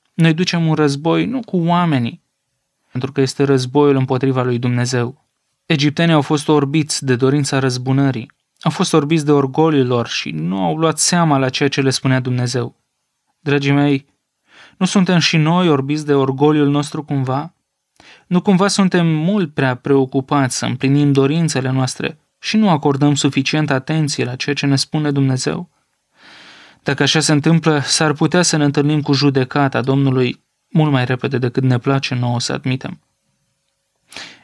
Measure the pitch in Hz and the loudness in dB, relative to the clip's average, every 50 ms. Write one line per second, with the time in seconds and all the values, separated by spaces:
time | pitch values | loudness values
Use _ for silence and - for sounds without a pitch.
0 | _ _ _ - 165 165 156 160 185 - - 170 165 160 156 156 151 143 139 139 | _ _ _ 0 2 2 2 0 -2 -2 -2 0 0 0 2 2 2 0 0 -2
1 | 151 165 165 165 160 202 247 262 226 - - 180 165 170 175 175 175 165 147 127 | -2 -2 -2 0 -2 -2 -4 -6 -6 -4 -4 -2 0 0 0 0 0 0 0 0
2 | 120 117 - - _ _ _ _ _ _ _ _ _ _ _ _ _ _ - 127 | -2 -4 -6 -10 _ _ _ _ _ _ _ _ _ _ _ _ _ _ -8 -8
3 | 131 131 139 143 135 127 - - 139 139 139 131 127 127 127 147 147 143 139 135 | -6 -4 -2 -2 -2 -2 0 -2 0 2 2 0 0 0 2 2 4 4 4 2
4 | 131 127 135 123 135 135 131 127 123 123 123 120 123 123 123 120 120 120 127 123 | 0 0 -2 -2 0 -2 0 -2 -2 -2 -2 -2 -2 -2 -2 -2 -2 -2 -2 -2
5 | 120 120 - _ _ _ _ _ _ _ _ _ _ - 165 143 143 147 143 - | -4 -4 -6 _ _ _ _ _ _ _ _ _ _ -4 -2 0 0 0 0 0
6 | 170 170 160 151 139 - 156 143 - - 156 147 143 139 143 160 143 151 - - | 2 2 2 2 2 2 -2 -2 2 2 2 2 2 2 0 -2 -2 -2 -4 -4
7 | 139 131 127 117 135 131 143 147 139 - 143 135 135 131 123 127 127 131 131 139 | -2 -2 0 2 2 2 2 0 0 0 0 0 0 0 -2 -4 -4 -2 0 0
8 | 139 135 127 117 117 - _ _ _ _ _ _ - 165 151 - 190 - - 160 | 0 0 -2 -4 -8 -12 _ _ _ _ _ _ -4 -4 -2 -2 0 2 2 2
9 | 143 143 165 160 143 147 147 143 135 131 131 156 156 160 156 139 131 123 123 120 | 2 2 0 0 2 2 2 2 2 0 0 0 2 2 2 2 2 2 0 -2
10 | 117 - - - - - 160 156 160 170 190 196 185 170 156 156 165 160 151 - | -2 -4 -6 -8 -8 -8 -8 -6 -6 -4 -4 -2 -2 -2 -2 0 -2 -2 0 -2
11 | - - 185 175 170 160 143 135 135 127 - - 151 135 - - 135 135 127 - | -2 0 0 2 2 2 2 0 0 -2 -2 -2 -2 -2 0 0 0 0 -2 0
12 | - 135 131 131 127 127 123 123 123 120 127 123 117 - - _ _ _ _ _ | 0 0 0 0 0 -2 -2 -2 -4 -4 -4 -4 -6 -6 -10 _ _ _ _ _
13 | _ _ _ _ _ _ _ _ - 147 139 143 139 139 143 143 143 143 143 135 | _ _ _ _ _ _ _ _ -4 -2 -2 0 0 2 2 2 2 2 0 -2
14 | - _ _ _ _ _ _ _ _ _ _ - - - _ - 185 180 - 208 | -4 _ _ _ _ _ _ _ _ _ _ -20 -20 -20 _ -4 -4 0 2 2
15 | 180 180 185 170 143 - - 160 151 156 170 180 185 170 147 135 135 139 151 151 | 2 2 2 2 2 2 2 2 2 2 2 2 2 2 2 2 0 -2 -4 -4
16 | 151 147 143 139 135 131 135 135 147 151 151 151 147 143 143 147 147 151 - 156 | -2 0 2 2 2 0 0 2 2 2 4 4 2 2 2 0 -2 -4 -6 -10
17 | 151 - 143 139 131 131 127 139 156 170 - _ _ _ _ _ _ _ _ _ | -8 -6 -4 -4 -2 -2 -4 -4 -6 -8 -14 _ _ _ _ _ _ _ _ _
18 | - - - - _ - 180 180 - 208 190 170 196 202 - - 196 180 - 180 | -20 -20 -20 -20 _ -2 -2 0 2 2 2 4 2 2 2 2 2 2 2 2
19 | 170 165 160 151 156 180 208 208 180 151 - - 135 131 127 120 - 143 139 139 | 2 2 0 0 0 0 0 0 -2 -2 -2 -2 0 0 0 -2 0 2 2 2
20 | 131 131 - 135 131 - 143 143 135 123 - - 123 120 120 - - 135 139 143 | 2 2 0 -4 -2 0 0 0 0 0 -2 -4 -4 -4 -4 -2 0 0 2 2
21 | 147 143 139 135 135 139 156 170 165 156 - 131 131 131 131 131 131 123 - - | 2 2 4 2 2 2 2 0 -2 0 -2 -2 -2 -2 -2 -2 -2 -2 -4 -6
22 | - - - - _ _ _ _ - - - 220 220 196 196 175 - 147 139 139 | -8 -8 -8 -10 _ _ _ _ -8 -4 0 0 2 2 2 2 2 0 0 2
23 | 147 147 147 139 - 143 - 143 131 - - 156 151 139 139 127 - - 156 160 | 2 2 2 2 0 0 0 0 -2 -2 -2 -2 0 0 -2 -2 -2 -2 -2 -2
24 | 151 143 - - 123 123 123 123 - - 143 143 - 139 139 131 - - - 156 | -2 -2 -2 -4 -6 -6 -6 -6 -6 -4 -4 -2 0 0 0 0 0 -2 -4 -4
25 | 151 147 139 139 139 131 131 127 - 147 160 170 180 - _ _ _ _ _ _ | -2 -2 0 0 0 0 0 -2 -4 -4 -6 -6 -8 -12 _ _ _ _ _ _
26 | _ _ _ _ - - - - - - - - - - _ _ _ - 139 - | _ _ _ _ -20 -20 -20 -20 -20 -20 -20 -20 -20 -20 _ _ _ -4 -2 0
27 | 143 135 - 160 151 - 156 143 139 160 165 165 156 165 151 147 131 - - - | 0 0 0 0 0 2 2 2 2 2 2 2 4 2 2 2 0 -2 -2 0
28 | 160 156 139 147 170 143 - 180 170 - - 156 147 143 139 151 143 147 156 151 | 0 0 0 0 0 0 2 2 2 2 2 0 0 0 2 2 2 2 2 0
29 | 143 147 143 131 143 143 135 139 131 127 - 147 143 135 - 120 117 135 135 139 | 0 0 0 2 2 2 2 2 0 0 0 0 0 0 0 0 0 0 0 2
30 | 139 135 131 127 127 123 123 - _ _ _ _ _ _ - 165 156 151 139 127 | 2 2 2 2 0 -2 -2 -6 _ _ _ _ _ _ 0 0 2 2 2 0
31 | 123 123 127 123 - 139 135 123 131 127 - - 131 131 127 117 - 139 139 135 | 0 0 -2 -2 -2 -4 -2 -2 -2 -2 -2 0 0 2 0 0 0 0 0 0
32 | 135 - 131 123 123 120 120 120 - - 131 135 135 127 127 131 - - - - | -2 -4 -4 -4 -2 -2 -4 -4 -4 -6 -6 -6 -4 -6 -6 -6 -8 -10 -14 -14
33 | _ _ _ _ _ _ _ _ _ _ _ _ _ _ _ _ _ _ _ _ | _ _ _ _ _ _ _ _ _ _ _ _ _ _ _ _ _ _ _ _
34 | _ _ - - - - - - | _ _ -20 -20 -20 -20 -20 -20